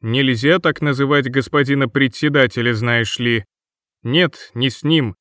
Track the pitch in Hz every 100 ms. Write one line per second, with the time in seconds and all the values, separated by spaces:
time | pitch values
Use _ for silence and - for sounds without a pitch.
0 | 113 123 135 120 139 180 170 - 151 131
1 | 139 143 135 131 127 147 135 139 131 143
2 | 135 - 151 143 127 - 120 110 117 117
3 | 113 - 120 117 - _ _ _ _ _
4 | 113 147 175 - - 117 131 - 143 160
5 | 120 95